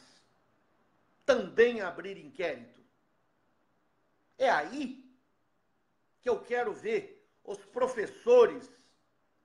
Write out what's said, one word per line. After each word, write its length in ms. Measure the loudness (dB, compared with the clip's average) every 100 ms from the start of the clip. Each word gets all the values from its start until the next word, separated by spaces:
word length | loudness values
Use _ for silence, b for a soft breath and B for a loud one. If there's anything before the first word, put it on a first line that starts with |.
| -20 _ _ _ _ _ _ _ _ _ _ _ -2
também 560 | -2 0 2 2 2
abrir 420 | -8 -10 -12 -14
inquérito. 560 | -16 -8 -8 -8 -16 -20 _ _ _ _ _ _ _ _ _ _ _ _ _ _ _ -2
É 120 | 2
aí 540 | 2 0 -6 -8 -10 -20 _ _ _ _ _ _ _ _ _ _ _
que 80 | -4
eu 100 | -4
quero 320 | -4 -4 -4
ver 560 | -6 -4 -4 -6 -16 _ _
os 140 | -16 -16 -10
professores 1040 | -4 -2 -2 -8 -4 6 8 8 4 -14 -20 _ _ _ _ _ _